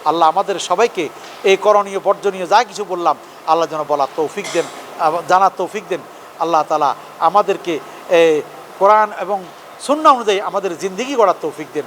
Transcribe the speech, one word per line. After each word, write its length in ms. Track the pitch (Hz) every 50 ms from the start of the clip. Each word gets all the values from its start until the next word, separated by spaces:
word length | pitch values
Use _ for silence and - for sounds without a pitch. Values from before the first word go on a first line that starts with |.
| -
আল্লাহ 240 | 156 156 170 165 156
আমাদের 300 | 165 185 196 175 196 165
সবাইকে 500 | - - 180 185 233 233 - 190 160 127 - - - - - - -
এই 120 | 202 196
করণীয় 440 | 196 - 208 208 208 202 196 196 190 160
বর্জনীয় 420 | 185 196 170 - 202 190 190 180
যা 180 | 160 196 220 247
কিছু 200 | 202 196 190 208
বললাম 320 | 170 185 175 170 165 143 - - - - - -
আল্লাহ 220 | 160 160 165 165 151
যেন 160 | 160 151 151 147
বলার 200 | 147 143 139 131 -
তৌফিক 280 | - 156 143 - 208 190 -
দেন, 120 | - 170 151 135 - - - - - -
আব-, 240 | 170 156 156 175 160 147
জানার 220 | 180 185 196 185 -
তৌফিক 280 | - 185 160 - 214 202 -
দেন। 120 | 190 151 127 - - - - - - -
আল্লাহ 220 | 165 165 165 156
তাআলা 320 | 151 - 160 151 147 139 117 - - - - -
আমাদেরকে 600 | 160 170 175 208 208 196 190 - - 175 165 143 - - - - - -
এই 320 | 185 170 165 165 156 147 127 - - - - - - -
কোরআন 340 | 185 196 214 220 214 208 208 -
এবং 240 | 190 175 208 190 180 165 - - - - - -
সুন্নাহ 340 | - - 285 311 311 311 277
অনুযায়ী 260 | 240 226 208 202 190
আমাদের 380 | 180 180 175 196 185 190 170 143
জিন্দেগি 360 | 165 196 185 190 254 262 285
গড়ার 200 | 240 214 185 160 -
তৌফিক 260 | - 156 131 - 156 - -
দেন। 100 | 151 135